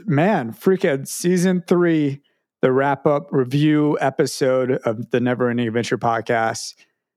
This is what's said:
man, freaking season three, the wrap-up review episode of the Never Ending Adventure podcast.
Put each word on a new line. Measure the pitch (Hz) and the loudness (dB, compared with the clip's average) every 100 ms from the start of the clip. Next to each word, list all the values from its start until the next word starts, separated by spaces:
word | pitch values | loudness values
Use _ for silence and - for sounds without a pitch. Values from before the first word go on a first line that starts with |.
man, | 220 143 185 190 113 | -2 0 2 0 -4
freaking | - 190 185 180 139 131 | -2 0 2 0 -2 -6
season | - 175 180 185 180 - | -6 -2 0 2 0 0
three, | 175 175 160 143 139 _ _ _ _ | 2 2 2 0 -4 _ _ _ _
the | 131 | 0
wrap-up | 131 139 139 156 143 143 | 2 0 0 0 -2 -2
review | 139 123 143 151 151 147 - | -2 0 2 2 2 2 0
episode | 135 135 135 - 131 131 127 139 | -2 0 -2 0 0 0 0 -2
of | 117 113 120 | -2 -4 -4
the | 127 | -2
Never | 123 123 123 | 0 0 0
Ending | 120 117 | 0 -2
Adventure | 117 110 120 | -2 -2 -2
podcast. | 120 113 107 117 113 113 - - _ _ _ | 0 -2 0 0 0 -4 -10 -16 _ _ _